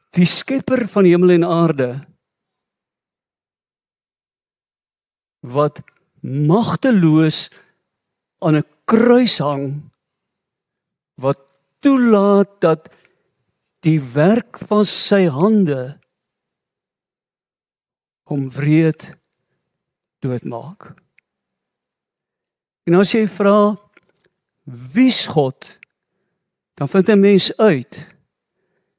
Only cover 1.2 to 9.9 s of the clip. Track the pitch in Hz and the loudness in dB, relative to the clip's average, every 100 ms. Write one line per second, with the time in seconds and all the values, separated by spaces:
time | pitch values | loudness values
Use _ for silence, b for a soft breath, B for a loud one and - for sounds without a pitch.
1.2 | 180 175 170 170 165 143 123 131 - _ | 4 2 0 0 0 -2 -6 -8 -16 _
2.2 | _ _ _ _ _ _ _ _ _ _ | _ _ _ _ _ _ _ _ _ _
3.2 | _ _ _ _ _ _ _ _ _ _ | _ _ _ _ _ _ _ _ _ _
4.2 | _ _ _ _ _ _ _ _ _ _ | _ _ _ _ _ _ _ _ _ _
5.2 | _ _ 123 131 147 - - _ _ _ | _ _ -8 -4 -4 -6 -18 _ _ _
6.2 | 127 135 147 190 202 165 269 220 165 156 | -10 -4 0 0 0 -2 0 2 2 2
7.2 | 160 156 - b b b _ _ _ _ | 0 -2 -8 b b b _ _ _ _
8.2 | _ _ 175 151 - _ - 220 226 240 | _ _ -2 -2 -2 _ -2 0 4 2
9.2 | 254 - 147 143 139 147 - | 2 -2 -4 -6 -8 -10 -14